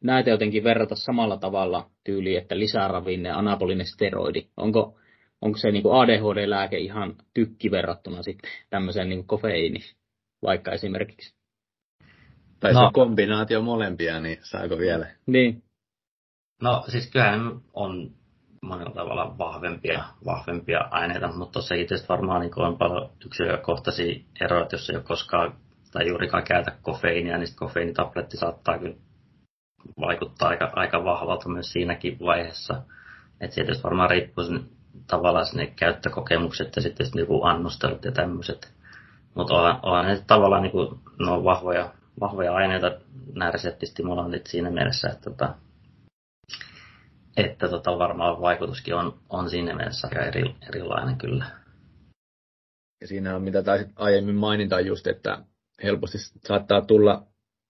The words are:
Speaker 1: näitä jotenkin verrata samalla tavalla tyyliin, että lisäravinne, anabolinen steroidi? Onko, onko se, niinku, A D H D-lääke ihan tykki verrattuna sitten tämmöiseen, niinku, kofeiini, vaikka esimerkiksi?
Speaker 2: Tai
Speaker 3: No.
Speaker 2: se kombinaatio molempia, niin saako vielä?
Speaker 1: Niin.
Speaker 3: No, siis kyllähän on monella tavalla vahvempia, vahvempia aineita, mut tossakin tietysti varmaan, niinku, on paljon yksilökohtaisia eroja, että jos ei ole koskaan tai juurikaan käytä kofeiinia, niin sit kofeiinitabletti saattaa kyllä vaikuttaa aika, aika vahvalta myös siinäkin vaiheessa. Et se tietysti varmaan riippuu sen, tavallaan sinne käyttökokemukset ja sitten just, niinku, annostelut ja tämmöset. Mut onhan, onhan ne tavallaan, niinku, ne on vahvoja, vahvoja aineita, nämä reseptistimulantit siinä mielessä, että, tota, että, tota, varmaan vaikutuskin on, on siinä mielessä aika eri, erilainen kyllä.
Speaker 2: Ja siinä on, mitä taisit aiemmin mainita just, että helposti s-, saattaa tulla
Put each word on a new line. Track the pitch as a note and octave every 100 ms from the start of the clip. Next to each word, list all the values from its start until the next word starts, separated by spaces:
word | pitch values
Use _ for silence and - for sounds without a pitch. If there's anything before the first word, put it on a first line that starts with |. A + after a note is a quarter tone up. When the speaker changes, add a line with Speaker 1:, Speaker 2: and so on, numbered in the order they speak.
Speaker 1:
näitä | B2 C3 B2
jotenkin | A2 G#2+ G#2
verrata | A2+ A2+ G#2+ A2+
samalla | - A#2+ A2+ G2
tavalla | F#2+ G2 F#2 F2+ - _
tyyliin, | - G2 F#2+ F2+
että | - F#2+
lisäravinne, | G#2+ A#2 G2 F#2 F2+ F#2 F2
anabolinen | D#2+ G#2 G2 F#2 F#2 F2
steroidi? | - G2+ G2 - - - -
Onko, | G#2 A2 - - _ _ _ _
onko | G#2+ G#2
se, | A2
niinku, | G#2 G2+
A | C3 A#2+
D | G#2+
H | G#2+ G2+
D-lääke | G2+ G2+ G2 F2+
ihan | F#2 G#2+ G2 - _
tykki | - A2 - G#2+
verrattuna | G2 F2+ E2+ - F2+
sitten | F#2 F#2+ - - -
tämmöiseen, | G2+ F#2+ F#2+ F#2
niinku, | F#2 F#2
kofeiini, | G#2+ A2 F2 E2 E2 - _ _ _ _ _
vaikka | G#2 F#2 -
esimerkiksi? | - G2+ F#2+ G#2 - - _ _ _ _ _ _ _ _ _ - _ _ _
Speaker 2:
Tai | G2+
Speaker 3:
No. | B2
Speaker 2:
se | A#2
kombinaatio | - B2 G#2+ G2+ G#2+ G#2+ A2+
molempia, | A2+ A#2 G2+ E2+ E2 D#2+
niin | D#2+ D#2+
saako | - G2 F#2 E2
vielä? | F2+ E2 D#2+ - -
Speaker 1:
Niin. | B2+ B2 A2+ - _ _ _ _ _ _ _ _ _
Speaker 3:
No, | A#2+ A#2+ -
siis | A#2+ B2
kyllähän | C3+ A2 G#2 A#2 B2 -
on | - G2 F2+ D2 - _ _ _ _
monella | F#2 F2+ -
tavalla | F2 F2 F2+ F2 -
vahvempia, | F2 - F2 E2 E2+ D#2+ - - -
vahvempia | E2+ - F2 - D#2+
aineita, | - E2+ E2+ F2+ F2
mut | E2+ F2+
tossakin | - - F2 F2
tietysti | F#2 -
varmaan, | F2+ F#2+ F2+
niinku, | F2 F2
on | F2 E2+
paljon | F2 F2 - - -
yksilökohtaisia | - F2 F2 - E2+ - F2 E2+ - - -
eroja, | F2+ F2
että | E2+ E2
jos | -
ei | E2+
ole |
koskaan | - E2+ - F2 E2+ - _ _ _
tai | E2+ F2
juurikaan | F2 F2+ F2+
käytä | - F2+ E2+ -
kofeiinia, | - E2+ F2+ E2+ F2 E2+
niin | E2+
sit | -
kofeiinitabletti | D#2+ E2+ E2+ E2+ F2 - E2+ -
saattaa | E2+ - - E2+
kyllä | F2 - _ _ _ _ _ _ _ _ - -
vaikuttaa | D#2+ F2 - - E2+
aika, | E2+ E2 -
aika | F2+ F2
vahvalta | F2+ F2 E2+ F2+ F2+
myös | F2 E2+
siinäkin | F2 F2 E2+ F2 -
vaiheessa. | F2 E2+ E2 - - - - - - - - _
Et | -
se | -
tietysti | - E2
varmaan | F2 F2+ F2+
riippuu | F2+ - -
sen, | F2 F2 - - - - -
tavallaan | F2 F2 E2 E2+
sinne | - -
käyttökokemukset | - E2 - - - F2+ E2+ E2 - - -
ja |
sitten | E2+ - -
just, | -
niinku, | E2 -
annostelut | F2 E2 F2 - - - -
ja |
tämmöset. | - E2+ F2 - - - _ - - - - _ -
Mut | -
onhan, | F2 E2+ E2+
onhan | F#2+ F2 F2+
ne | G2+ -
tavallaan, | A2 G2 F#2+
niinku, | F#2 F#2+ - - - -
ne | F2+
on | F2
vahvoja, | F2+ F2+ F2+ F2 F2 - _ -
vahvoja | G2+ G2 F2
aineita, | F2+ F#2+ F#2 F2+ - - - -
nämä | - F2
reseptistimulantit | E2+ F2 - E2+ - F2+ F2 F2 F2 -
siinä | F2 F2
mielessä, | F2 - - -
että, | - -
tota, | - - - - _ _ _ _ _ _ _ - - - - - - _ _ _ -
että, | - - F2+
tota, | F2 - F2
varmaan | F2 E2+ E2+ E2+
vaikutuskin | F2 F2 E2+ - - E2+
on, | E2+ - _
on | F#2 F2+
siinä | E2+ E2+ D#2+
mielessä | - - -
aika | - -
eri, | - - - -
erilainen | - - - C3 B2+
kyllä. | - C3 - - _ _ _ _ _ _ _ _ _ _ _ _ _ _
Speaker 2:
Ja | -
siinä | G2 F#2+ F#2
on, |
mitä | F#2+ G2
taisit | G2 G2+ G2+ -
aiemmin | G#2 G2+ G2+ G#2
mainita | G#2+ G#2+ G2+ F#2
just, | F#2+ F2 -
että | - - G2 - _ _ _
helposti | G2+ G2 F2+ G#2
s-, | - - -
saattaa | G2+ - G2+
tulla | G2 G#2+ G#2 G2 - _ _ _